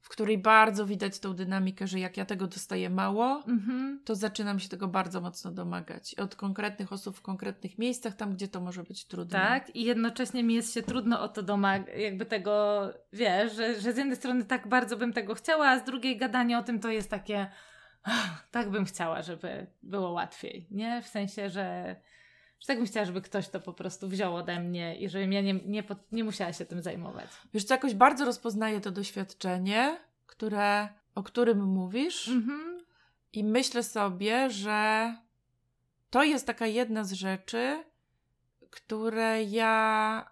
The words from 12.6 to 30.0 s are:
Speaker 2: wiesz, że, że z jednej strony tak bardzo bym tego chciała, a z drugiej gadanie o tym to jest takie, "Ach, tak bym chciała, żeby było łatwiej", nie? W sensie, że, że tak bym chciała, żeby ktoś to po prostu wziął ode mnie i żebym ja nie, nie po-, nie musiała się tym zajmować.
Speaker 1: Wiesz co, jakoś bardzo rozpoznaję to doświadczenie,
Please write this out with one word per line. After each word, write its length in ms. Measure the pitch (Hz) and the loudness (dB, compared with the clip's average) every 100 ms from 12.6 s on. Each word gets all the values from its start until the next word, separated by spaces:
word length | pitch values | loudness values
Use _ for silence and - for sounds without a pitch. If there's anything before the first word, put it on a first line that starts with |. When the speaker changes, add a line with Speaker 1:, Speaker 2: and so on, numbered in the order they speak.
| 208 208 196 - _ | 4 2 0 -6 _
Speaker 2:
wiesz, 420 | 202 226 185 226 | 0 4 4 2
że, 260 | 214 226 220 | 2 0 0
że 120 | 220 | 0
z 40 | 240 | 2
jednej 180 | 277 | 0
strony 300 | 247 247 247 | 0 0 0
tak 220 | 214 254 208 | 2 -2 2
bardzo 300 | 254 226 226 | 2 2 -2
bym 160 | 240 | 0
tego 220 | 233 202 | -2 -4
chciała, 320 | 226 - 311 285 | -4 2 4 6
a 100 | 254 | 4
z 40 | |
drugiej 320 | 254 254 262 240 | 0 -2 -2 0
gadanie 400 | 262 254 240 240 | 0 2 2 0
o 60 | |
tym 160 | 233 226 | 0 -2
to 100 | 233 | 0
jest 200 | 220 196 | -2 -2
takie, 380 | 202 - 202 190 - - - - _ | -6 -4 -4 -4 -8 -20 -20 -20 _
"Ach, 440 | 202 233 196 160 - | -2 -2 -2 -8 -6
tak 180 | 240 208 | -4 -2
bym 160 | 202 | 0
chciała, 360 | 190 - 170 - | -2 -2 -2 -2
żeby 460 | 160 170 180 - 185 _ | -6 -8 -8 -8 -12 _
było 260 | - 196 180 | -8 -4 -2
łatwiej", 560 | 175 - - - 190 165 | -2 -4 -8 -12 -12 -10
nie? 300 | 196 226 240 | -6 -4 -4
W 60 | 233 | -6
sensie, 420 | 214 196 208 196 | -6 -6 -4 -6
że, 460 | 185 185 180 180 180 _ - _ _ _ _ | -4 -4 -6 -8 -10 _ -20 _ _ _ _
że 80 | - | -2
tak 100 | 262 | 0
bym 80 | 220 | 0
chciała, 180 | 220 | 0
żeby 160 | 196 180 | -2 -4
ktoś 280 | 185 202 190 | -4 -4 -4
to 100 | 190 | -8
po 140 | 185 | -10
prostu 340 | 170 190 - 190 | -10 -10 -8 -6
wziął 260 | 190 190 | -2 -2
ode 240 | 175 175 175 | -2 -4 -4
mnie 360 | 175 175 170 | -2 -4 -6
i 140 | - 196 | -6 -6
żebym 240 | 190 190 | -2 0
ja 80 | 196 | 2
nie, 120 | 196 | 2
nie 300 | 190 190 208 | 0 -2 -6
po-, 120 | 202 196 _ | -6 -12 _
nie 120 | 226 | -4
musiała 300 | 214 - 175 | -2 -2 -4
się 120 | 165 | -4
tym 160 | 175 175 | -8 -6
zajmować. 460 | 170 175 170 - - - - | -6 -8 -8 -10 -14 -18 -6
Speaker 1:
Wiesz 100 | 214 | -4
co, 100 | 196 | 2
jakoś 200 | 254 277 | 2 2
bardzo 320 | 202 254 269 | 8 8 8
rozpoznaję 560 | 277 233 233 208 220 208 | 0 0 -4 -2 0 -2
to 100 | 202 | -4
doświadczenie, 1040 | 185 196 - 190 - 185 180 185 214 269 339 | -6 -6 -6 -8 -4 -2 0 2 4 2 0